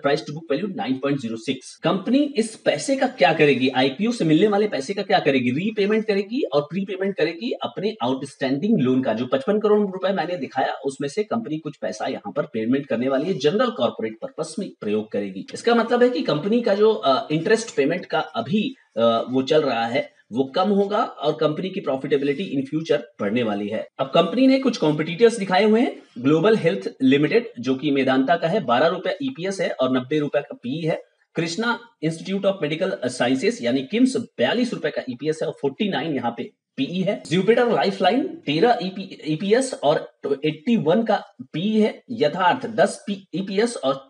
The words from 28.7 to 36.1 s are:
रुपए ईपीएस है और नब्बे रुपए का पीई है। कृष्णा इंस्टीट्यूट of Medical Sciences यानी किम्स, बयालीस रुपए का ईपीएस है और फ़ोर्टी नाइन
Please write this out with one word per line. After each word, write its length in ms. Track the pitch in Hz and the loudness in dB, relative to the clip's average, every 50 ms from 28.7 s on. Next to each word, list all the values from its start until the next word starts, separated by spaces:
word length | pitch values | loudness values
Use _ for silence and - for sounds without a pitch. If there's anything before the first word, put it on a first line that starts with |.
| 117 127 156 | 2 4 4
रुपए 320 | 170 185 165 - 185 - - 139 | 2 2 0 -4 -4 -4 -4 -6
ईपीएस 380 | 131 131 156 175 196 190 180 | -8 -6 -6 -6 -6 -4 -2
है 100 | 170 - | -4 -4
और 260 | - - 131 131 131 | -2 -2 0 0 0
नब्बे 220 | 127 127 - 151 156 | 0 -2 0 -2 -2
रुपए 220 | 147 135 - 147 | -2 0 -2 -2
का 140 | 135 - - | -2 -2 -14
पीई 320 | - - 120 139 165 165 | -12 -8 -8 -6 -4 -2
है। 160 | 156 180 - - _ _ _ _ _ - | -2 -4 -4 -6 _ _ _ _ _ -6
कृष्णा 440 | 165 170 165 - 220 233 240 240 - - - _ - 151 | -4 -4 -4 -2 -2 -2 -2 -2 -4 -6 -18 _ -4 -4
इंस्टीट्यूट 400 | 160 160 165 170 185 196 196 196 | -4 -4 -4 -6 -6 -6 0 0
of 120 | 196 190 - 156 | 0 0 0 -2
Medical 360 | 147 156 156 185 190 - - - | -4 -2 -2 -2 -4 -4 -4 -4
Sciences 540 | - - - - 127 135 131 - - - - 120 | -6 -2 -2 0 0 2 2 2 0 -2 0 -2
यानी 200 | 117 127 139 131 | -2 -2 -2 -2
किम्स, 340 | - 208 233 262 262 - | -2 2 2 2 2 2
बयालीस 580 | - - - _ - 117 - - 240 247 - - | -2 -6 -6 _ 0 0 2 2 0 -2 -2 -4
रुपए 160 | 160 - 147 | -4 -4 -4
का 120 | - 120 - 131 | -4 -4 -8 -8
ईपीएस 280 | 120 - 143 156 156 - 165 | -10 -6 -4 -4 -2 -2 -4
है 60 | 160 | -6
और 60 | 143 - - | -6 -2 -4
फ़ोर्टी 260 | 139 135 - 220 196 | -4 -2 0 -2 -2
नाइन 260 | 165 131 151 165 | -2 -2 -2 -2